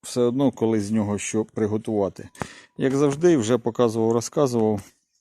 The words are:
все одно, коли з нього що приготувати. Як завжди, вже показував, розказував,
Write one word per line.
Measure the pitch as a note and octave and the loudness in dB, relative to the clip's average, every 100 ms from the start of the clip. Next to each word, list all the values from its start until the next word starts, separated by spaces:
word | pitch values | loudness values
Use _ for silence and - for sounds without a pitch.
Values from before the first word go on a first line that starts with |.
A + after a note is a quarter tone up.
все | - B2+ | -6 0
одно, | A#2+ B2 C#3 | 0 2 0
коли | - A2+ A2 | 0 0 0
з | G2+ | 0
нього | A2 G#2 G#2 | -2 0 -4
що | - A2 A2 | -4 -4 -4
приготувати. | - G#2+ G#2+ A2 G#2+ F#2+ - G2+ - - - - - | -2 -2 -2 -4 -2 -2 -4 -18 -14 -14 -16 -20 -4
Як | C3+ C3+ | 0 2
завжди, | C#3+ C#3+ F3 D#3+ | 0 2 4 4
вже | G#2+ A#2+ | 2 0
показував, | A#2 A2 A#2+ A2+ A2+ | 0 0 0 2 2
розказував, | A#2 A2+ - C#3 A#2+ A2 G#2 - _ _ _ | 0 -2 0 0 2 0 0 -6 _ _ _